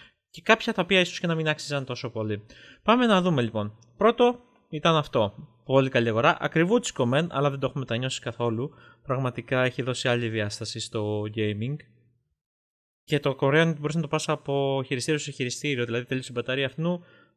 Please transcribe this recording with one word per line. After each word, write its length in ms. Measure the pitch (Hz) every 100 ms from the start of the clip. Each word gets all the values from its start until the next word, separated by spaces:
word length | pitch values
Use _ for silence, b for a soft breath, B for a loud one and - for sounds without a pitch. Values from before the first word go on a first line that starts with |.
| B B _
Και 120 | -
κάποια 300 | - 220 -
τα 100 | 220
οποία 180 | - 190
ίσως 200 | 175 -
και 60 | 175
να 80 |
μην 140 | 160 156
άξιζαν 360 | 151 - 143
τόσο 260 | 131 123 127
πολύ. 360 | 110 107 104 - B B B
Πάμε 240 | - 240 240
να 160 | 190
δούμε, 200 | 180 147
λοιπόν. 360 | 117 107 104 - _ -
Πρώτο 440 | 214 233 240 240 - _ _
ήταν 280 | 151 165 160
αυτό. 380 | 147 123 104 - - _
Πολύ 240 | - 131 131
καλή 200 | 131 117
αγορά. 280 | 110 147 -
Ακριβούτσικο 680 | 147 160 175 240 - - 120
μεν, 220 | 135 170
αλλά 180 | 135 143
δεν 80 | 135
το 80 | 131
έχουμε 140 | 139
μετανιώσει 400 | 127 117 131 -
καθόλου. 500 | 123 - 120 113 139 B B B
Πραγματικά 600 | - 131 131 123 - 127
έχει 200 | 127 131
δώσει 260 | 127 123 131
άλλη 200 | 120 117
διάσταση 520 | 110 104 - 110 113
στο 420 | - 113 104 107 107
gaming. 420 | 107 107 104 120 147 - _ _ _ _ _ _ _ _ _ _ _
Και 160 | - 147
το 140 | 147
κορέο 260 | 131 139 151
είναι 100 | 165
ότι 100 | 147
μπορείς 140 | 147
να 80 | 165
το 60 | 151
πας 200 | 156 -
από 540 | 151 - 139 139 135 131
χειριστήριο 340 | 131 120 151
σε 100 | 147
χειριστήριο, 540 | 139 123 - 147 127
δηλαδή 200 | 120 117
τέλειωσε 240 | 123 131 127
η 40 | 120
μπαταρία 300 | 120 131 135
αυτού, 380 | - 170 175 175 B B